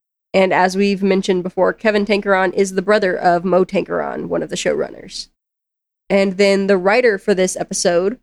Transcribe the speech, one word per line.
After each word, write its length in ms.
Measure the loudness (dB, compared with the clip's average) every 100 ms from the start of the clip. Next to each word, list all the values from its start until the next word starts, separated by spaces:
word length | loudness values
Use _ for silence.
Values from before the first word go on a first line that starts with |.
| _ _ _
And 180 | 0 2
as 240 | 2 0 0
we've 260 | 0 0
mentioned 400 | 0 0 0 -2
before, 300 | -2 -2 -2
Kevin 320 | 0 0 0
Tankaron 480 | 0 -2 0 0 0
is 220 | 0 -2
the 80 | -2
brother 340 | 0 0 0 0
of 300 | 0 0 2
Mo 180 | 0
Tankaron, 640 | 0 -2 -4 -4 -6 -8 -6
one 160 | -6
of 80 | -6
the 60 | -6
showrunners. 760 | -4 -4 -6 -10 -18 -16 -18 _ _ _ _ _ _ _ -2
And 260 | 0 0 2
then 300 | 2 2 2
the 100 | 2
writer 420 | 2 2 2 0
for 160 | 0
this 220 | 0 0 -2
episode 640 | -8 -2 0 2 0 -4